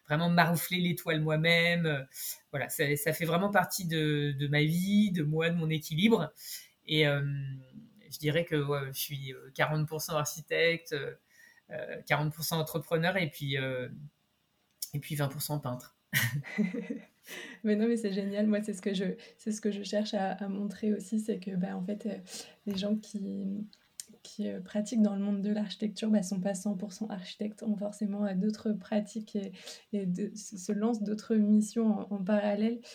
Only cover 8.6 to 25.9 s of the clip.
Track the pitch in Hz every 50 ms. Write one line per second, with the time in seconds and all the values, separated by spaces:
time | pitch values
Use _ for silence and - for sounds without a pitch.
8.6 | 143 143 147 143 139 135 135 - - - 143 135 135 135 131 127 - 135 131 -
9.6 | - 139 151 156 151 147 156 156 - - 165 151 147 - - - 147 - 160 156
10.6 | 160 170 165 165 - - 156 143 135 139 139 - _ _ _ - - - - _
11.6 | _ - - 156 - - - - - - 151 147 151 156 147 - 156 - 170 165
12.6 | 151 156 - 165 151 - 170 160 165 175 185 196 175 147 - - 151 139 139 135
13.6 | 131 131 131 127 123 120 - - 147 143 _ _ _ _ _ _ _ _ _ _
14.6 | _ _ _ _ - - - 147 - - 160 147 147 135 139 151 - - 151 147
15.6 | - 127 123 127 - - _ _ _ _ - 143 - 120 - 143 139 - - -
16.6 | 208 - - 233 - - - - - - _ _ _ - - - - - - -
17.6 | - 220 214 208 220 233 233 226 220 202 190 202 202 202 202 208 208 214 208 208
18.6 | 208 214 202 185 - 208 202 185 190 185 185 - - - - - - 226 214 -
19.6 | - 214 202 202 202 196 - 208 214 214 - 202 190 190 190 - 202 196 196 196
20.6 | 208 208 - - - 214 214 - - - - 214 214 - 208 185 180 190 190 180
21.6 | 180 196 190 190 180 185 208 208 - 220 196 190 180 - - - - - - _
22.6 | - 208 202 190 190 202 214 214 - - - 202 196 196 196 196 196 190 196 208
23.6 | 214 214 - _ _ _ _ - - - 220 - - - - - 208 208 202 196
24.6 | 180 185 - 208 214 214 254 226 208 202 196 196 202 202 202 196 190 208 208 214
25.6 | 208 185 - - 220 208